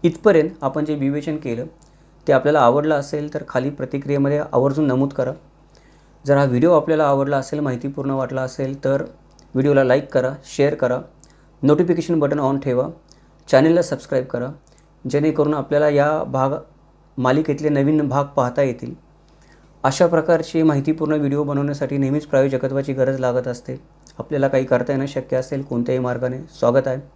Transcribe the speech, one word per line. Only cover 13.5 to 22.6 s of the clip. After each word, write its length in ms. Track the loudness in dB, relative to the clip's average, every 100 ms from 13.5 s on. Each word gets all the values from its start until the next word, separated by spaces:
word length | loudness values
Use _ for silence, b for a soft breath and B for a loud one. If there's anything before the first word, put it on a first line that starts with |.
चॅनलला 300 | 4 6 2
सबस्क्राईब 440 | 0 -6 -4 -4 -4
करा, 220 | -6 -8 -12 _ b b _ -4
जेणेकरून 440 | 0 0 2 0
आपल्याला 360 | 0 0 2 2
या 340 | 2 2 0
भाग 280 | -4 -2 -2 -2 -10 _ _ _ _ -2
मालिकेतले 520 | 2 2 0 -2 0
नवीन 380 | 2 2 2 2
भाग 160 | 0 -2
पाहता 360 | 0 -2 0
येतील. 320 | -2 -2 -10 -14 _ _ _ b b b b _
अशा 240 | -4 2 2
प्रकारचे 560 | 2 2 0 0 2
माहितीपूर्ण 500 | 2 2 0 -2 -2
व्हिडिओ 300 | 0 0 -2
बनवण्यासाठी 540 | -2 -2 -2 -4 -4 -2
नेहमीच 280 | 0 -2 0
प्रायोजकत्वाची 680 | 2 2 0